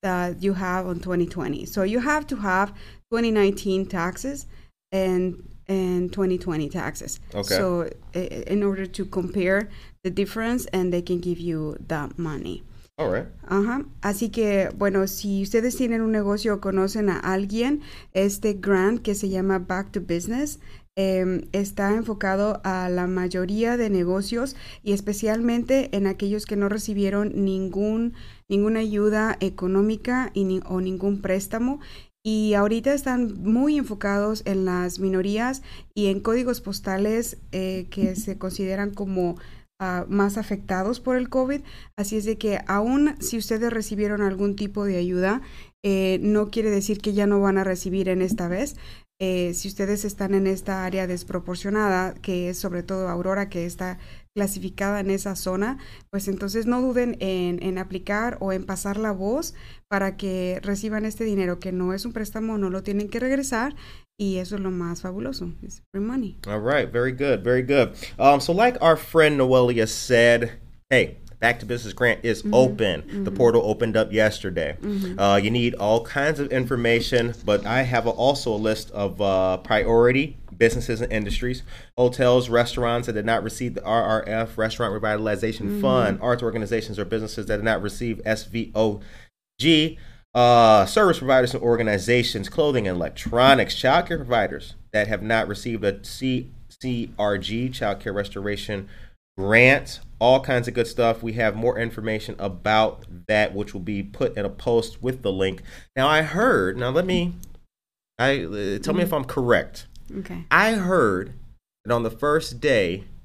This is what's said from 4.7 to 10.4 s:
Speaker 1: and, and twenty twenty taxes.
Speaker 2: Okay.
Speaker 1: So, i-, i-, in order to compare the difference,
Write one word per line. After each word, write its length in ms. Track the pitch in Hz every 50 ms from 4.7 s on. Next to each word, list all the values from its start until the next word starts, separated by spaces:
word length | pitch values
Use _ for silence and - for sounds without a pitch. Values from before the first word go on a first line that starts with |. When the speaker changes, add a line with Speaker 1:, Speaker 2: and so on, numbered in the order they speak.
| _ _ _ _ -
Speaker 1:
and, 500 | 190 190 185 185 180 180 185 175 - - - - - -
and 460 | - 190 190 185 180 180 180 180 180 -
twenty 260 | - 190 185 185 180
twenty 300 | 180 180 165 156 151 147
taxes. 520 | - 180 - 117 - - - - - - - - -
Speaker 2:
Okay. 220 | - 101 - -
Speaker 1:
So, 320 | 185 196 185 175 175 165 - - - - - -
i-, 40 | 180
i-, 260 | 185 - - - -
in 160 | - 190 208 202
order 240 | 202 196 190 196
to 180 | 185 - - 196
compare 640 | 196 - 190 175 180 - 202 180 180 190 202 214 202 - - - - - _ _
the 60 | 190
difference, 560 | 180 190 202 190 - 226